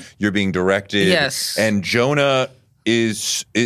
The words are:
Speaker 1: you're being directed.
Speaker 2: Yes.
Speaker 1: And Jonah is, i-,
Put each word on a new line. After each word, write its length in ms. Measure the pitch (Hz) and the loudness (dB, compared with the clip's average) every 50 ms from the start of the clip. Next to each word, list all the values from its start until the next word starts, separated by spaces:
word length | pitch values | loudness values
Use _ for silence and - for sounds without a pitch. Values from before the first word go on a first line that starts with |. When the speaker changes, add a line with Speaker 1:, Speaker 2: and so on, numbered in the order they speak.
| - - - - | -8 -14 -8 -4
Speaker 1:
you're 140 | 98 147 | -2 -2
being 180 | 185 104 98 - | 0 0 -2 0
directed. 560 | - 90 90 95 98 101 98 - 208 202 196 | 0 0 0 2 0 0 -2 -2 0 2 2
Speaker 2:
Yes. 500 | 190 180 160 143 131 - - - - - | 2 2 2 0 -2 -4 -6 -6 -4 -2
Speaker 1:
And 280 | - 107 110 104 101 85 | 0 0 0 0 -2 -2
Jonah 640 | 95 110 120 120 139 147 143 139 139 135 131 127 - - _ _ _ _ _ - | 0 0 0 2 2 2 2 2 2 2 0 0 -2 -6 _ _ _ _ _ -2
is, 600 | 110 117 117 113 113 101 - - - - - - _ - | 0 0 2 2 0 -2 -4 -6 -6 -6 -6 -6 _ -2
i-, 40 | 110 120 | -2 0